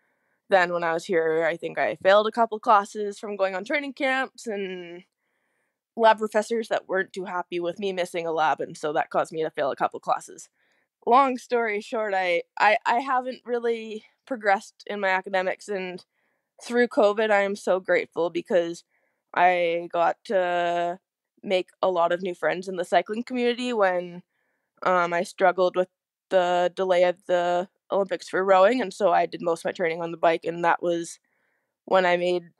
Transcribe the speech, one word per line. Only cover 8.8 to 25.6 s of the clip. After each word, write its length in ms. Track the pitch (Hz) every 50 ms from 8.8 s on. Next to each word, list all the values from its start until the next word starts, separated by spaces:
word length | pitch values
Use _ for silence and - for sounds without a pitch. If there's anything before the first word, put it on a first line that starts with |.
| - 151 151
that 160 | 160 - -
caused 220 | - 175 143 -
me 120 | 175 160 160
to 80 | 156
fail 180 | - - 147 135
a 60 | -
couple 240 | - 170 - - -
classes. 500 | - 185 - - 160 - - - - - _ _ _ _ _ _ _ _ _ _ _
Long 320 | 220 240 262 277 254 254 240
story 440 | - - 247 233 233 220 208 202
short, 320 | 214 - - 226 214 214 190
I, 280 | 185 185 180 175 170 - _ _ -
I, 180 | - 208 214 - -
I 140 | - 240 240
haven't 420 | 277 277 262 254 247 254 240 - -
really 600 | 214 247 240 233 233 233 226 220 220 214 214 - _ _ _ _
progressed 580 | - 269 226 208 208 196 208 - - - - - -
in 120 | 202 208
my 100 | 202 190
academics. 580 | 190 185 - 202 196 190 185 185 - - - -
And 360 | 208 185 185 180 175 180 - _ _ _ _ _ _ _ _ _ _ - -
through 240 | - 233 240 240 226
covid, 420 | - - 220 208 208 214 220 220
I 120 | 208 202
am 140 | 202 196 202
so 240 | 208 - 220 180 190
grateful 500 | 185 - 180 165 - - - 160 165 175
because 540 | 165 175 175 - 220 175 170 170 170 - - _ _ _ _ _ _ _ _ _ -
I 520 | - 175 180 180 175 175 170 170 170 175 170
got 260 | - 170 170 170 165 - -
to 720 | - 233 185 185 175 175 175 175 175 175 175 170 175 175 190 _ _ _ _ _ _ _ _ -
make 240 | 151 185 180 180 _ _ _
a 80 | - 190
lot 240 | 185 175 170 170 175
of 80 | 175
new 120 | 185 185 175
friends 340 | - - 151 165 175 190 196
in 100 | 190 175
the 80 | 180
cycling 380 | - 208 175 180 - 214 226 240
community 500 | - 254 247 240 240 240 226 247 247 240
when, 500 | 214 196 185 180 180 180 175 175 180 - _ _ _ _ _ _ _ _ _ _ _ -
um, 300 | 185 185 180 175 170 175
I 100 | 170 190
struggled 520 | - - - 190 180 180 185